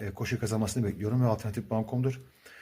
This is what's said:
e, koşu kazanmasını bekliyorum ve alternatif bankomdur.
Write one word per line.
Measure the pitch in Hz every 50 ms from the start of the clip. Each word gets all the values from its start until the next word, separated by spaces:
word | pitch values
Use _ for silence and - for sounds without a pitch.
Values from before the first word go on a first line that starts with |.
e, | 107 98
koşu | 90 - 117 - 120 120
kazanmasını | - 104 110 110 110 98 - 127 110
bekliyorum | 98 90 85 101 107 120 127
ve | 127
alternatif | 117 107 107 - 110 104 120 - -
bankomdur. | 113 110 110 - 127 123 127 135 127 - - - - _ - - - -